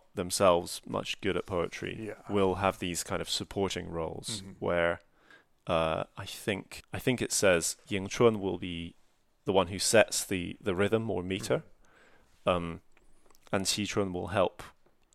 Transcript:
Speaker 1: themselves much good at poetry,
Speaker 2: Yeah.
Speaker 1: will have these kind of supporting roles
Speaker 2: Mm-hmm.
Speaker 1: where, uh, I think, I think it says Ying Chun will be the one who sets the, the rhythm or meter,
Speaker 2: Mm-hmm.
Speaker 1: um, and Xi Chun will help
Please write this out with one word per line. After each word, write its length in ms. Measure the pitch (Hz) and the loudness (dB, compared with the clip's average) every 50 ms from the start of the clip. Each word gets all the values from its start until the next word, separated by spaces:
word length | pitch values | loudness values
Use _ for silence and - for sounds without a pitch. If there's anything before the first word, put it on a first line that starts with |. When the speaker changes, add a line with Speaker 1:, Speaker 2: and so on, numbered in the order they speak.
| _ _ - | _ _ -6
Speaker 1:
themselves 680 | - 90 87 - - 101 92 87 87 90 - - - - | -6 -4 -2 0 4 6 6 6 6 2 -2 -8 -10 -8
much 320 | - - 101 104 - - - | -6 -4 -4 -4 -4 -6 -6
good 160 | - 101 85 | -4 -2 -2
at 100 | 87 - | -2 -4
poetry, 520 | - 98 87 82 - - - 104 92 87 110 110 | -2 -2 -2 -2 -2 -4 -8 -8 -8 -8 -8 -10
Speaker 2:
Yeah. 60 | 104 101 - - - 101 | -10 -12 -12 -8 -2 2
Speaker 1:
will 220 | 101 98 95 90 | 4 4 4 4
have 240 | 92 98 95 92 - | 2 0 0 0 -2
these 240 | 95 90 85 - - | -4 -6 -4 -6 -6
kind 180 | - 98 85 | -4 -4 -6
of 80 | 82 - | -4 -4
supporting 600 | - - 98 - - 104 98 92 - 90 87 87 | -4 -4 -6 -4 -4 -2 -2 -2 -2 -4 -8 -6
roles 480 | 85 82 80 80 - - - - 117 95 | -6 -6 -4 -6 -6 -8 -10 -10 -10 -10
Speaker 2:
Mm-hmm. 100 | 95 95 92 - | -12 -14 -10 -6
Speaker 1:
where, 420 | - 95 87 87 85 85 85 - _ _ _ _ _ - - - _ _ _ _ - | -2 0 2 4 4 2 2 -2 _ _ _ _ _ -20 -20 -20 _ _ _ _ -4
uh, 380 | - 90 82 80 80 80 - - - _ | 0 0 2 2 2 0 -2 -4 -6 _
I 80 | - 101 | -12 -12
think, 560 | 95 - - - 113 98 92 - - - - - _ - | -12 -12 -8 -6 -4 -4 -4 -6 -12 -16 -18 -14 _ -12
I 60 | 98 | -4
think 220 | - 131 127 113 | 0 0 0 0
it 120 | 117 - - | 0 -2 0
says 420 | - 107 98 90 85 80 - - - - - | 4 6 6 6 6 4 0 -4 -8 -8 -6
Ying 180 | 104 95 95 | -4 -4 -4
Chun 320 | 101 - - 120 117 110 104 | -2 2 4 6 6 4 4
will 180 | 95 95 95 | 0 -4 -4
be 380 | 90 - 90 87 85 85 85 - _ _ _ _ _ _ _ _ _ _ | -4 -6 -8 -8 -8 -8 -10 -14 _ _ _ _ _ _ _ _ _ _
the 80 | - | 2
one 160 | 95 95 90 | 4 4 4
who 120 | 87 101 90 | 2 0 -2
sets 440 | - - - 110 - - - - - | 2 6 8 8 8 6 4 -4 -4
the, 320 | - 101 90 87 90 90 - | -4 -4 -4 -4 -6 -8 -8
the 120 | - 101 90 | -4 -2 0
rhythm 360 | 90 101 101 113 110 113 113 | 0 2 2 2 0 0 -2
or 100 | 95 92 90 | -4 -4 -4
meter, 400 | 92 95 - 113 - - 156 - - - _ _ - _ - - - - - _ _ _ _ - | -4 -4 -4 -2 -2 -2 -2 -2 -6 -20 _ _ -20 _ -20 -20 -20 -20 -20 _ _ _ _ 0
Speaker 2:
Mm-hmm. 40 | 101 | 2
Speaker 1:
um, 320 | 92 87 85 85 82 85 - - - _ _ - - - - - - - _ - | 2 2 0 -4 -8 -10 -14 -20 -20 _ _ -20 -20 -20 -20 -20 -20 -20 _ -4
and 160 | - 98 95 | -4 -2 0
Xi 180 | - - - 104 | 0 -2 -2 -2
Chun 260 | - - 107 101 95 90 | -2 -2 -2 -2 -2 -4
will 140 | 90 95 | -6 -6
help 340 | 90 90 101 90 - - - - - - _ _ _ _ _ _ _ | -2 2 2 2 2 0 -4 -16 -18 -20 _ _ _ _ _ _ _